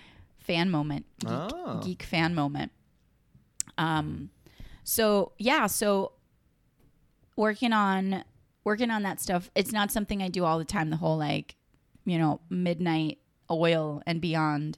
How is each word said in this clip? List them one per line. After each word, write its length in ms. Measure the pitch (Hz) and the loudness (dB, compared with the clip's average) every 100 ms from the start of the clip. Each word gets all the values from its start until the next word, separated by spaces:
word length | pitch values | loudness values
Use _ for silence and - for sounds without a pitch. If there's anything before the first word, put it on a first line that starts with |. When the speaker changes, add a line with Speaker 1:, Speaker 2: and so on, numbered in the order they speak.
| - - - _ | -20 -20 -20 _
Speaker 1:
fan 260 | - 170 180 | -2 2 2
moment. 360 | 156 147 143 - - | 2 0 -4 -8 -10
Geek, 100 | 110 | -4
Speaker 2:
Oh. 500 | 120 185 330 320 113 | -4 -4 -8 -6 -6
Speaker 1:
geek 200 | 180 180 | -6 -8
fan 320 | - 170 165 170 | -4 0 2 2
moment. 360 | 143 143 147 - _ _ _ _ _ - _ _ - - | -2 -2 -8 -10 _ _ _ _ _ -20 _ _ -10 -4
Um, 520 | 165 160 151 - 143 _ - - - - | 0 0 -2 -6 -12 _ -20 -20 -20 -16
so, 480 | - - 214 208 175 - | -4 2 4 4 2 0
yeah, 280 | 208 302 214 | 2 2 2
so 440 | - 208 196 196 - _ _ _ _ _ _ _ _ _ _ _ - | 2 2 2 0 -8 _ _ _ _ _ _ _ _ _ _ _ 0
working 380 | 214 208 247 | 0 2 2
on, 500 | 220 202 190 190 190 - _ _ _ | 4 4 2 0 -2 -6 _ _ _
working 280 | 208 214 240 | -2 0 0
on 120 | 220 | 0
that 160 | 202 165 | -2 -4
stuff, 300 | - 180 185 - | -2 -2 0 0
it's 160 | 196 | 0
not 200 | 214 202 | 0 0
something 300 | 220 202 202 | 0 -2 -2
I 60 | 185 | -2
do 160 | 180 170 | 0 2
all 140 | 160 | 0
the 60 | 160 | 0
time, 240 | 202 156 | -2 -2
the 80 | 156 | 0
whole, 200 | 165 156 | 0 0
like, 380 | 147 - - - _ _ _ _ - | -2 -4 -6 -18 _ _ _ _ -2
you 120 | 170 | 2
know, 240 | 160 - - | 2 0 -4
midnight 680 | 180 180 170 175 160 156 - _ _ _ | -2 0 0 0 0 -2 -4 _ _ _
oil 520 | 165 165 165 156 147 - | 2 4 4 0 -4 -4
and 160 | 165 | -2
beyond. 560 | 165 160 156 147 151 | 0 0 0 0 -4